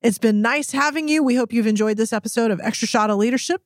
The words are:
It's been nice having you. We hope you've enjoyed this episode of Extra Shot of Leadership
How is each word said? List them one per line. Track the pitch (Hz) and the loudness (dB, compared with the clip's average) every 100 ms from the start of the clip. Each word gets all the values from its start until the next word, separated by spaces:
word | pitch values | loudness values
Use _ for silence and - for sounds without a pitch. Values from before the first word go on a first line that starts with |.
It's | 233 202 | 0 2
been | 226 208 | 0 2
nice | 226 285 285 | 0 -2 -4
having | 269 294 294 302 | -2 -2 -2 0
you. | 311 | 2
We | 269 | 2
hope | 247 240 | 2 0
you've | 233 220 | 0 0
enjoyed | 214 214 214 | 2 0 0
this | 220 | -2
episode | 220 220 233 226 | -2 -4 -2 0
of | 190 | 0
Extra | - - 220 | -4 -4 -2
Shot | 233 214 | 0 2
of | 202 | 2
Leadership | 220 254 - 359 | 2 0 -2 -6